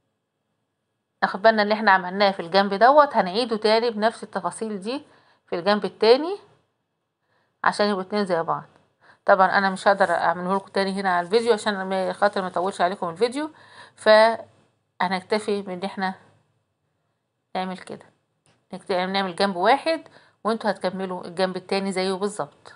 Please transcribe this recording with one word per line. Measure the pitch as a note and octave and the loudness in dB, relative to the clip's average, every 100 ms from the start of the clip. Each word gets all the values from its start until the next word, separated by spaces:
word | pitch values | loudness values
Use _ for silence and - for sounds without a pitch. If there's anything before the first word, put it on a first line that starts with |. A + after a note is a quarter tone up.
| _ _ _ _ _ _ _ _ _ _ _ _ | _ _ _ _ _ _ _ _ _ _ _ _
ناخد | F#3+ F#3+ | -4 4
بالنا | A3 G#3+ | 4 4
اللي | G3+ | 2
احنا | G#3+ G#3+ | 2 4
عملناه | F#3+ F3+ G3 G3 | 4 2 0 2
في | F#3+ | 0
الجنب | E3+ F#3+ G3+ | 0 0 0
دوت | G3 A#3+ D4 C#4+ A3+ | 4 6 8 4 2
هنعيده | F#3 G#3 A#3+ G#3+ | 0 -2 -2 -2
تاني | G#3+ A3+ A#3+ | 2 2 0
بنفس | G#3 A3 - | -2 -2 -2
التفاصيل | G#3 G3 F3 - A3 G3+ | -10 -8 -8 -8 -10 -8
دي | G#3 C#4+ - _ _ _ _ | -8 -10 -12 _ _ _ _
في | F3+ | -4
الجنب | F3+ G#3 | 0 0
التاني | F#3+ - A3 C4 E4 G4+ - _ _ _ _ _ _ _ _ _ _ _ | -2 2 4 4 2 -8 -14 _ _ _ _ _ _ _ _ _ _ _
عشان | - G3 G#3 | -4 0 0
يبقوا | F#3+ | -2
اتنين | F#3 G#3 | -4 -4
زي | F#3+ E3 | -2 -2
بعض. | E3 D3 - _ _ _ _ _ | -2 -6 -10 _ _ _ _ _
طبعًا | - F#3+ F#3 G3+ | 2 4 4 2
انا | F#3+ | 0
مش | F#3+ G#3 | 0 0
هقدر | G3 F3 | 2 2
اعمله | E3+ E3+ F3 F3+ | 2 0 -2 -2
لكم | G3 - | -4 -2
تاني | G3 G3 F#3+ | -4 -2 -2
هنا | G3 F3 | -2 -2
على | F3 | 0
الفيديو | A#3 A#3 | 0 2
عشان | G#3 G#3+ G3 F#3+ | 0 -2 -4 -4
ما، | F#3+ F3+ | -2 -4
خاطر | F3+ G3+ G3+ | 0 0 0
ما | F#3 | -4
اطولش | F3 F#3+ - | -4 -4 -2
عليكم | F3+ G3+ F3 | -2 -2 -8
الفيديو، | E3+ A#3 C4+ D4+ - - - - _ | -2 -2 -2 -8 -12 -20 -20 -20 _
فهنكتفي | G#3+ G#3+ A3+ A3+ - _ _ _ _ - F#3 F#3 - G#3+ G#3 G3+ | 4 6 6 0 -10 _ _ _ _ -6 -4 -4 -2 -4 -2 -6
من | G3 | -8
ان | F3+ | -10
احنا | G3 - F#3+ F#3+ _ _ _ _ _ _ _ _ _ _ _ _ _ | -10 -6 -8 -8 _ _ _ _ _ _ _ _ _ _ _ _ _
نعمل | F#3 F#3 F3+ | -8 -8 -10
كده، | - - - _ _ _ _ _ _ | -14 -18 -20 _ _ _ _ _ _
نكت-، | F3+ - | -14 -4
نعمل | F3+ F#3 G3 F#3+ E3 | -2 -2 -2 -4 -2
جنب | G3+ F3 | -2 2
واحد | G#3 C4+ E4 D#4+ - - _ _ | 2 2 0 -4 -8 -20 _ _
وانتوا | G#3 A3+ G#3+ | -6 -2 -4
هتكملوا | G3 F#3 F#3+ F#3+ F3+ | -4 -6 -6 -8 -8
الجنب | - E3+ F#3 F3+ | -8 -4 -2 -4
التاني | - G3 G3 | -4 -4 -2
زيه | F#3 F#3+ | -4 -4
بالظبط. | F#3 G3+ F#3+ D3 _ - | -4 -6 -6 -10 _ -20